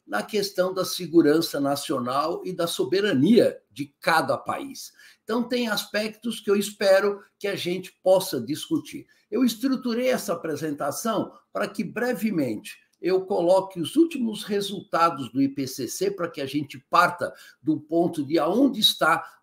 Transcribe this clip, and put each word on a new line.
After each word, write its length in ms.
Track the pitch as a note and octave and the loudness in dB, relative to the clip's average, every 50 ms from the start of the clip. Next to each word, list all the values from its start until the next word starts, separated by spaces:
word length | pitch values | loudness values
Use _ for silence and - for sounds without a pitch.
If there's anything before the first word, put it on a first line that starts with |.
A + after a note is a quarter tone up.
| _ | _
na 180 | - G3+ G#3+ | -6 -4 -4
questão 520 | G#3 - G#3+ G3+ G3 - - F3+ F3+ F#3+ F#3+ | -4 -2 -2 -4 -4 -2 -2 -2 -2 0 0
da 100 | F#3 F3+ | -2 -4
segurança 760 | F3+ - - F3+ D3 D#3+ E3+ C#3+ C#3+ D#3 E3 D#3+ - - C#3+ | -4 -4 -6 -4 2 4 6 6 6 4 4 2 0 -2 -2
nacional 800 | C#3 C#3 C#3+ C#3 - - C#3+ B2+ A#2+ B2 C3+ C#3+ D#3 E3 F3+ G3+ F#3 | -2 -2 -2 -2 -4 -4 -4 -4 -2 -2 -2 -2 -2 -2 -4 -6 -8
e 80 | F#3 | -8
da 140 | F#3 E3+ E3+ | -6 -4 -4
soberania 960 | E3+ - - - C3 F3+ G3 G#3 G3+ D#3+ B2+ D3 G3+ A#3+ F#3 B2+ G2+ - - _ _ | -4 -2 -2 -2 0 0 0 2 2 2 4 6 6 6 6 6 4 0 -6 _ _
de 240 | - C3+ C#3+ - _ _ | -12 -12 -12 -12 _ _
cada 360 | - F3 E3 D#3+ C#3+ B2+ A#2+ | 0 2 2 2 2 0 -2
país. 560 | - - - E2 C#2+ C#2 C#2 - - - - _ _ - - _ _ | -4 -4 -6 -6 -6 -8 -12 -14 -16 -18 -18 _ _ -20 -20 _ _
Então, 220 | _ - A3+ B3 A#3 | _ -4 -2 -2 -2
tem 240 | - B3+ A#3+ A#3+ A3 | -2 -2 -2 -2 -2
aspectos 720 | G#3 G3+ - - - G#3 A3 G#3+ - _ - A#3 A3 - | -2 -4 -6 -4 -4 -4 -4 -4 -8 _ -8 -8 -8 -4
que 100 | - G#3 | 0 0
eu 60 | G3+ | 2
espero 680 | G#3 G3 - - - G#3 G3 F#3+ G3 G#3 G3+ G3+ G3+ - _ _ - | 2 0 -2 -4 0 4 6 6 6 6 2 -2 -4 -10 _ _ -8
que 80 | - | -6
a 80 | G3+ F3+ | -6 -4
gente 380 | B2+ - F3 F#3 F#3 F3+ - _ _ | -4 -4 -4 -4 -6 -6 -12 _ _
possa 380 | - F#3 F#3+ F#3 F3+ - D#3 B2+ | 4 4 4 4 4 0 -4 -6
discutir. 680 | A2+ B2 D3+ - - - D#3+ - - - - C#2 - _ _ _ _ - | -4 -6 -8 -8 -4 -4 -4 -4 -4 -6 -14 -16 -16 _ _ _ _ -4
Eu 140 | G#3 B3 C4 | 0 2 2
estruturei 640 | A3+ - - B3+ C#4 C4 - - A#3+ A3 B3 B3+ B3+ | 2 0 0 -2 -2 -2 -2 -2 -4 -4 -2 0 0
essa 240 | B3 - - G#3 | 0 -2 -2 -4
apresentação 1000 | E3+ E3+ - D#3+ D3 C#3+ D#3+ D#3 C#3+ - C#3+ C#3+ C#3 - - A3+ G#3+ E3 A#2 - - - _ _ | -6 -4 -4 -6 -6 -4 -4 -6 -6 -4 -6 -6 -4 -4 -4 -4 -2 -2 -4 -6 -10 -20 _ _
para 160 | - G3 G#3 G3+ | -6 -6 -6 -6
que, 160 | - - F#3 | -6 -8 -8
brevemente, 960 | D3+ - G#3+ A#3+ B3+ A3+ F3 G#3+ G#3+ F#3 D#3 C3+ A#2 G#2 - - - - _ _ _ _ - | -6 -4 -4 -4 -4 -2 -2 -2 -2 0 0 -2 -2 -4 -8 -10 -14 -18 _ _ _ _ -6
eu 240 | - F3 F#3+ F#3+ F#3+ | -2 0 0 0 0
coloque 540 | - G3 F3+ E3+ F3 F#3+ F#3+ F#3+ - - F3 | 0 -2 2 4 4 4 4 2 0 -6 -6
os 140 | D3+ - - | -6 0 4
últimos 480 | D4 E4+ E4 - C4 A#3 A3 G#3 - | 4 2 2 2 -4 -4 -4 -6 -6
resultados 880 | - G3 G#3 G3+ G3 G3 G3+ F3 - - F3 E3 E3+ E3+ - C#3 B2+ G#2+ | -6 -4 -4 -2 2 2 0 0 0 -2 2 4 4 4 2 0 -8 -4
do 100 | B2 C3+ | 0 2
I 80 | C3+ C#3 | 2 2
P 200 | C#3 C#3+ C3 C3 | 2 -2 -6 -6
C 180 | - - A#2+ | -6 -8 -8
C 240 | - - - F#3 G3+ | -6 -4 -2 -2 -2
para 180 | G3 - E3+ E3+ | -2 -4 -6 -6
que 120 | - D3+ | -6 -8
a 60 | C#3 | -8
gente 320 | C3+ C#3+ D3 C#3 - - C3 _ - | -4 -4 -4 -4 -6 -12 -18 _ 2
parta 420 | E3+ F3 F3 D3 B2+ - A2+ - - - - - - _ | 4 4 4 4 2 -2 -6 -8 -8 -12 -20 -20 -18 _
do 160 | - D#3 D3+ C#3 | -2 -2 -2 -2
ponto 460 | - - E3 E3+ F3 E3 - D3+ C3+ | -2 -2 0 2 2 2 0 -4 -4
de 160 | C3 E3 D#3+ | 0 0 0
aonde 400 | C#3+ E3+ G3+ B3 C#4+ B3 F#3+ G#3+ | 2 2 2 4 4 2 2 4
está 580 | - - - - E3+ D#3+ E3 D#3+ - - - _ | 2 2 4 4 2 2 2 2 -2 -8 -16 _